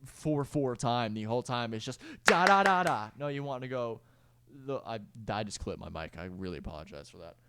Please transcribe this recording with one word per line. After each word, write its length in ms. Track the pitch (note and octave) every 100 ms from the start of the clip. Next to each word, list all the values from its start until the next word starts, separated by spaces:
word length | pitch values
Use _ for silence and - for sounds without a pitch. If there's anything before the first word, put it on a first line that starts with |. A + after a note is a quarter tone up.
four 400 | C3+ - - D3+
four 320 | C#3 D3+ C#3 A#2+
time 380 | A#2 A#2+ A#2
the 100 | G#2+
whole 180 | A2 A#2+
time. 320 | A#2+ B2 A#2+
It's 100 | A2+
just 160 | A2 B2+ D#4+ C#4+
da 220 | - G3 F#3
da 160 | G3
da 200 | G3 F#3
da. 280 | F3+ B2+ G#2+ A2+
No, 100 | C#3+
you 140 | C#3+
want 200 | C#3+ C3
to 60 | B2+
go, 320 | B2+ A#2+ A2+ - _ _ _ _ C#3+ C3+
the, 140 | C3+ -
I, 140 | A2+ G#2 A#2 G#2+
I 140 | G#2
just 160 | G#2+ -
clipped 200 | - F#2
my 80 | -
mic. 260 | E2 D#2+ E2
I 60 |
really 340 | F2+ F2+ F#2+ E2+
apologize 500 | - D#2+ D#2 C#2+ D2
for 100 | F2+
that. 180 | E2+ -